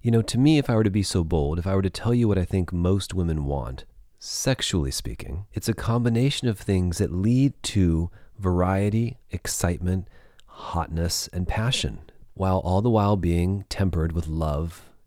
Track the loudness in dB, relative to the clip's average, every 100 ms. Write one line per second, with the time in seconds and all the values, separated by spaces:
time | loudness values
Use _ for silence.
0 | 4 2 2 2 4 4 4 2 4 2
1 | 2 0 2 0 0 -2 0 0 0 -2
2 | 0 2 4 2 0 0 0 0 2 2
3 | 0 -2 0 0 -2 -4 -6 -10 -14 -20
4 | -20 _ -12 -4 -2 -2 0 0 -2 -4
5 | -10 -10 -10 -10 -8 -6 -4 -4 -2 0
6 | 0 2 0 0 -4 -4 0 0 0 0
7 | -2 0 2 2 2 0 -4 2 4 2
8 | -2 -8 -20 -4 0 2 2 2 0 0
9 | -2 -8 -12 -10 -8 -2 -2 0 -2 -2
10 | -4 -18 -20 -20 -20 -16 -6 -6 -4 -2
11 | -2 -2 -6 -4 -2 0 0 0 -4 -6
12 | -16 -20 -20 -4 0 0 2 2 4 4
13 | 4 4 2 2 2 -2 -6 -2 0 2
14 | 0 -2 -2 -2 -2 -2 -4 -8 -20 -20